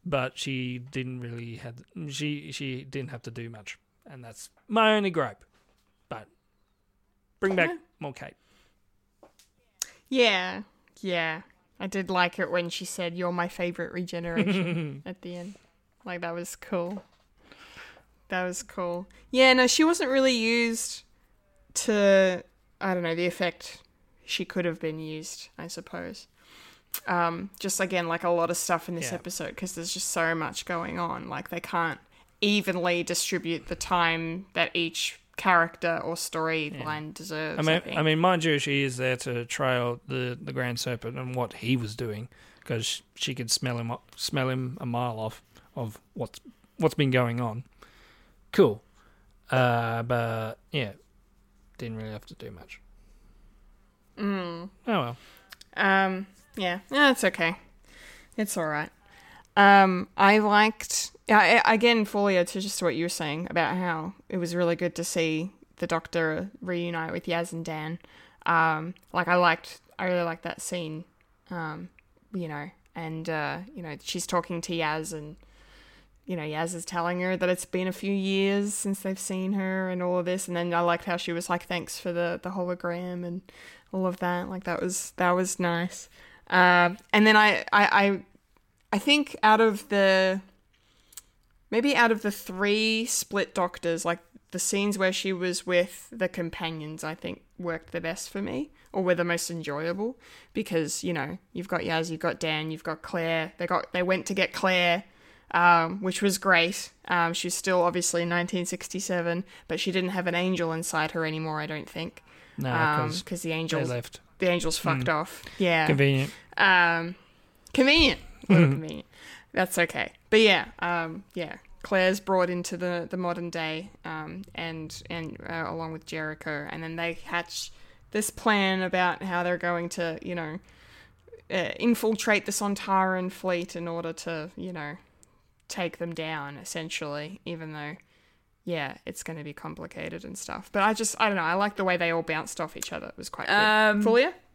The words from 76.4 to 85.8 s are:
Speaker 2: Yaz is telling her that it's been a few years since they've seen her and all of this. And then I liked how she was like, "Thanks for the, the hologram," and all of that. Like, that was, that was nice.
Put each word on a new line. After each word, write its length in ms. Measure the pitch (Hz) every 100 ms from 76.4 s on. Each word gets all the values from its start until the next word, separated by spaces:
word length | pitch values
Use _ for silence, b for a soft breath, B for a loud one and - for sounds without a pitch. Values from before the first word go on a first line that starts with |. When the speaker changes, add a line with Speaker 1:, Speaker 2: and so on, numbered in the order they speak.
Speaker 2:
Yaz 320 | 151 151 170
is 100 | 175
telling 360 | - 175 170 180
her 160 | 180 185
that 120 | 180
it's 160 | 180
been 240 | - 185 185
a 40 |
few 200 | 185 196
years 600 | 196 190 196 196 202 202
since 280 | 202 202 196
they've 180 | 190 190
seen 360 | - 185 185
her 360 | 202 190 190 185
and 120 | 180
all 160 | 180 180
of 80 | 175
this. 200 | 185 185
And 100 | 175
then 160 | 175
I 80 | 170
liked 240 | 175 170 -
how 100 | 175
she 160 | -
was 180 | 170 -
like, 140 | 175
"Thanks 340 | - 175 - -
for 140 | 185
the, 260 | 170 170 175
the 100 | 180
hologram," 760 | 190 180 180 175 170 180 180 175
and 160 | 180 - B B B B
all 160 | 190 185
of 120 | 180
that. 300 | 180 175 196
Like, 140 | 185
that 160 | 185 170
was, 320 | 180 180 - -
that 160 | 180
was 260 | 180 185 -
nice. 500 | 175 170